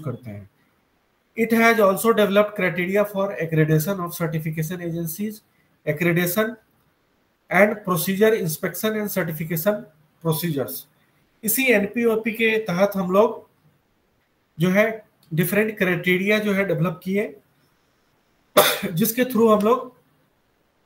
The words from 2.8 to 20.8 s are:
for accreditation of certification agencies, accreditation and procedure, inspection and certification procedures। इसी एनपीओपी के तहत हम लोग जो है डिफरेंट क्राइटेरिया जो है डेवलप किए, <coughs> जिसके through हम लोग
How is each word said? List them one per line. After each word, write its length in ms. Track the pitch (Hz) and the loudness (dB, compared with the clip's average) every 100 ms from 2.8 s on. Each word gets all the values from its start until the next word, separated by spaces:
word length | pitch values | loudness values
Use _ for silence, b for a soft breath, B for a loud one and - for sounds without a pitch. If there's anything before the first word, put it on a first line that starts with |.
| 180 202 202 196 | -2 0 0 -2
for 100 | 196 | -4
accreditation 720 | - 160 156 156 156 202 190 | -4 -2 2 2 2 0 -4
of 120 | 175 - | -6 -6
certification 600 | 165 160 160 160 156 180 170 | -6 -4 -6 -6 -6 -6 -8
agencies, 460 | 165 165 - 214 214 _ _ _ _ 151 | -6 -6 -6 -8 -10 _ _ _ _ -6
accreditation 640 | 151 170 170 175 214 226 - _ _ _ _ _ _ _ _ - | -2 0 0 0 0 -2 -6 _ _ _ _ _ _ _ _ -2
and 200 | 175 214 220 180 | 2 2 0 -4
procedure, 520 | 170 190 190 220 220 | -4 -2 2 2 2
inspection 540 | 165 156 185 - 214 214 | 0 -4 -6 -4 -4 -2
and 180 | 208 185 | -4 -4
certification 560 | 170 156 160 165 202 214 - _ _ _ 165 | -4 -6 -6 -2 0 -2 -6 _ _ _ -4
procedures। 460 | 156 175 139 117 - - _ _ _ _ _ | -2 -2 -4 -4 -8 -16 _ _ _ _ _
इसी 200 | 214 - | -4 0
एनपीओपी 680 | 262 208 196 240 233 220 226 | 2 2 2 0 0 0 -2
के 260 | 214 226 220 | 0 0 0
तहत 340 | 202 175 202 196 | -2 0 0 0
हम 140 | 180 | 2
लोग 380 | 196 233 - - _ _ _ _ _ _ _ _ _ _ - | 4 4 0 -16 _ _ _ _ _ _ _ _ _ _ -2
जो 100 | 185 | 2
है 340 | 196 220 220 - _ _ | 4 2 -2 -12 _ _
डिफरेंट 440 | 160 180 202 220 214 | -2 0 2 0 0
क्राइटेरिया 600 | 185 175 180 180 196 214 | 0 0 0 0 2 0
जो 140 | 208 | 0
है 120 | 196 | 0
डेवलप 360 | 185 156 175 165 | 0 0 -2 -4
किए, 320 | 185 202 254 - _ _ _ _ _ _ _ _ _ _ _ - | -4 -2 -2 -8 _ _ _ _ _ _ _ _ _ _ _ 2
<coughs> 340 | - - 185 | 2 0 -4
जिसके 320 | 170 220 254 | -2 0 0
through 320 | 247 214 226 208 | 0 2 4 4
हम 80 | |
लोग 340 | 208 254 254 - _ _ _ _ _ _ _ _ | 4 0 -2 -16 _ _ _ _ _ _ _ _